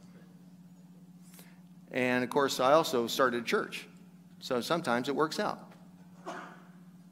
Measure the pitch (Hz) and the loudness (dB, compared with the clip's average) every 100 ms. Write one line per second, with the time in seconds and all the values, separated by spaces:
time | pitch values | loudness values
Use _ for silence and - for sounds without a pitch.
0 | - - - - - - - - - - | -20 -20 -20 -20 -20 -20 -20 -20 -20 -20
1 | - - - - - - - - - 127 | -20 -20 -20 -20 -20 -20 -20 -20 -8 -2
2 | 127 123 123 143 139 - 127 151 160 127 | 0 2 2 2 0 2 6 6 4 0
3 | 117 - 131 120 117 208 - - - - | 0 2 2 2 -2 -2 -2 -8 -14 -20
4 | - - - - - 127 113 170 139 120 | -20 -20 -20 -16 -4 -4 0 -2 0 0
5 | 127 135 156 - 208 - - - - - | 0 0 0 -2 -4 -6 -12 -20 -20 -20
6 | - - - - - - - - - - | -20 -18 -14 -12 -14 -18 -20 -20 -20 -20
7 | - | -20